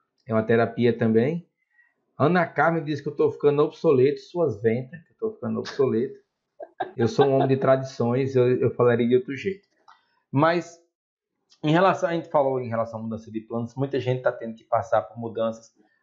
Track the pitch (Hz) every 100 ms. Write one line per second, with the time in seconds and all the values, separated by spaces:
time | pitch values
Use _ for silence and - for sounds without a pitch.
0 | _ _ - 110 110 117 113 - 120 113
1 | 117 110 131 170 - _ _ _ _ _
2 | _ - 147 180 165 - 160 165 147 143
3 | 151 147 151 147 147 143 151 - 165 131
4 | 135 - - 175 156 104 113 120 135 160
5 | _ _ 110 - 113 110 - - 131 110
6 | 135 - _ _ _ - - - - -
7 | 117 - 139 135 135 131 131 135 131 -
8 | 120 127 135 127 123 123 120 - 123 117
9 | 120 123 131 135 101 95 _ _ _ _
10 | _ _ _ 135 160 170 165 - _ _
11 | _ _ _ _ _ _ 151 160 190 -
12 | 175 170 160 151 135 131 113 113 113 113
13 | 113 110 - 110 - 117 117 131 139 135
14 | 120 127 127 - 113 113 _ 113 - 110
15 | - 117 113 110 113 110 - _ _ _